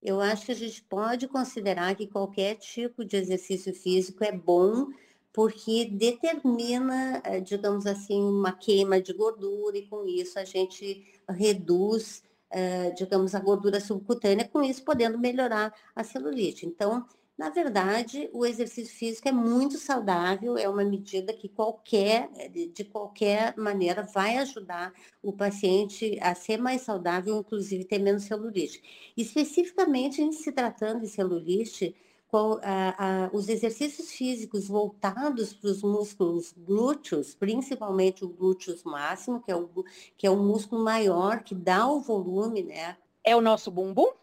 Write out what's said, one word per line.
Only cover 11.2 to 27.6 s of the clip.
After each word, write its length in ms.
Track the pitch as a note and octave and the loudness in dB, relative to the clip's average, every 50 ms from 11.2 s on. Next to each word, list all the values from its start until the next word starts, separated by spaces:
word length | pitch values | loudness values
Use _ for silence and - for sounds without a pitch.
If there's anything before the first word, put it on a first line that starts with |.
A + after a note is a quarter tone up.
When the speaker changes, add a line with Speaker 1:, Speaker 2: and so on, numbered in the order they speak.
| _ | _
Speaker 1:
reduz, 960 | - G3 F3 G3+ G#3+ G#3 F#3 E3+ D#3+ F3 F3+ F#3+ G#3 A3 A3+ A3 - - - _ _ _ _ _ _ | -10 -4 2 4 4 4 4 2 2 4 4 4 2 2 0 -2 -4 -14 -18 _ _ _ _ _ _
eh, 400 | - F#3 F#3 F#3 F3+ F3+ F3+ F3 | -4 -2 -2 -2 -2 -2 -2 -2
digamos, 440 | F3 - F#3+ F#3+ G3+ F#3+ F#3+ F#3+ F3+ | -2 -4 -4 0 2 2 2 2 0
a 60 | G3 | -2
gordura 400 | F#3+ G3 G3+ G3 G3 G3+ G3 G3+ | 2 2 2 4 4 0 0 0
subcutânea, 680 | G3 - G#3+ G3 G3+ - A#3+ A#3+ - G#3 G3 G3 - | -2 -2 -6 -6 -2 -4 -4 0 4 4 4 4 2
com 160 | - _ D4+ C#4+ | 0 _ 0 2
isso 220 | C4 C4 C4 - | 2 0 -4 0
podendo 340 | - D4+ B3+ A#3 A#3 A3 A#3+ | 0 2 2 2 0 2 0
melhorar 560 | A#3+ B3 B3 B3+ C4 B3 A3+ G#3+ G#3+ A3 G#3+ - _ - _ | 0 0 2 2 0 0 2 0 0 -2 -4 -12 _ -20 _
a 80 | - A3+ | -10 -10
celulite. 640 | A3+ - C4 C4 D4 C#4+ B3+ G#3 E3 - - - | -8 -8 -8 -6 -4 -2 0 -2 -2 -2 -4 -10
Então, 400 | E3+ E3+ _ G#3 G3+ A3 B3 A#3+ - _ _ _ _ _ | -10 -4 _ 0 0 0 0 -4 -8 _ _ _ _ _
na 140 | - - D#4 | -8 -8 -4
verdade, 800 | D4 F4 E4+ C#4+ G#3+ G3+ F#3 F#3+ G3+ A3+ A#3+ A3+ - C#4 D4 - - | 0 0 0 2 2 2 2 4 2 0 -2 -4 -6 -8 -8 -8 -4
o 140 | A#3 A#3+ | -2 0
exercício 500 | A#3+ A#3+ G#3+ A#3+ A3 - - A3+ A3+ - | 0 0 -2 -4 -6 -6 -10 -12 -12 -10
físico 320 | - A#3 A3+ A3+ - - C#4 | -6 -6 -6 -6 -2 -2 0
é 40 | C4 | 2
muito 440 | B3 A#3 A3+ A#3 B3 C4 C#4+ C#4 | 4 4 4 4 4 4 2 0
saudável, 800 | D4+ - - C#4 B3+ A3 G3 F#3 F3 E3+ F3+ F#3+ G3 G3+ A#3+ A#3+ | -4 -2 -2 -2 0 2 2 2 2 4 2 0 0 0 -2 0
é 120 | A#3 A3 G3 | 0 0 0
uma 160 | G3 G3+ G3+ | 2 2 2
medida 480 | G3+ G3+ F#3+ G3 - - F#3+ F#3 F#3+ A3 | 2 2 -2 -4 -4 -4 -4 -4 -4 -8
que 160 | - - F#3+ | -8 -10 -14
qualquer, 840 | - - A3 A3 A3+ - _ - - G#3 G3 G3+ A3 A3+ B3+ - - | -4 -2 -2 -2 -2 -6 _ 0 2 4 4 4 4 2 2 -2 -10
eh, 120 | - C#3+ - | -14 -14 -10
de, 200 | - F3 E3+ E3+ | -6 -6 -6 -6
de 160 | - - G#3 | -6 -12 -14
qualquer 720 | G3+ - G#3+ G#3 G3+ G3+ - A3 G#3 G3+ G#3 A3 A3+ - | -10 -8 -10 -10 -10 -4 0 2 2 2 2 2 0 -2
maneira 480 | - A3 G#3 G3+ G3 F#3 F3 F3+ G3 G#3 | -2 -4 -2 0 0 0 0 0 -2 -4
vai 340 | G3 - G3 F#3+ G#3 A#3 B3+ | -4 -2 0 0 2 0 0
ajudar 540 | C#4 - - A3+ G3 F3 F3 F3 F3 F#3 F#3 - - - _ _ | -2 -4 -6 -14 -12 -10 -8 -8 -8 -10 -10 -16 -20 -20 _ _
o 120 | _ G3+ G3 | _ -8 -4
paciente 840 | G3+ G3+ G3+ G3 G3+ - F#3 F#3 G3 G#3+ G3+ G3+ - A3+ A3 G#3 - - | 0 -2 -2 -2 0 2 4 4 4 2 2 -4 -4 -4 -4 -4 0 0
a 100 | F3 F3+ | -2 -2
ser 220 | F3 - - A3 A3 | -2 -2 -4 -2 -2
mais 240 | A#3+ B3 C4 B3+ B3+ | 0 -2 -2 -2 -4
saudável, 540 | - G#3+ F#3+ F3 F3 E3+ F3+ F#3 G3 G#3+ | -4 -6 -2 -2 0 -2 0 -2 -2 -2
inclusive 480 | G#3+ G3+ _ - G#3 | -2 -4 _ -4 -6